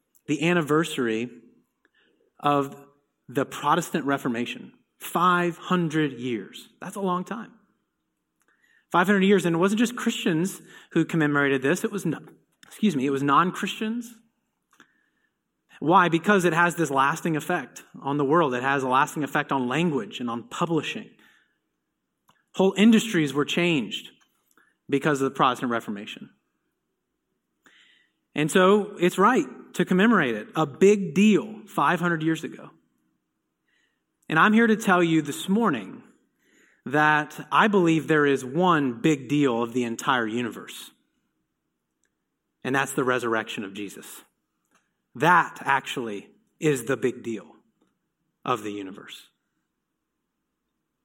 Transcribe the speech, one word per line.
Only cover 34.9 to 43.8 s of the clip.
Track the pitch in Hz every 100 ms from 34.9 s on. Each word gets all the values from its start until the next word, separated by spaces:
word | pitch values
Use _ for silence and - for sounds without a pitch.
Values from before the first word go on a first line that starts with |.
| 180
you | 170 160
this | 147 135 -
morning | 202 226 123 95 - - _ _ _ _ _ _ _ 131
that | 147 151 151 147 - -
I | 139 214
believe | 202 170 160 131
there | 156 143
is | 135
one | 123 147 180 160 139 113
big | 160 139 127
deal | 147 139 117
of | 120
the | 123
entire | 120 113 - 127 110
universe, | 117 120 101 - - - - _ _ _ _ _ _ _ _ _ _ _ _ _ _ _ _
and | 127
that's | 135 139
the | -
resurrection | 127 123 117 113 107 - 98
of |
Jesus. | 101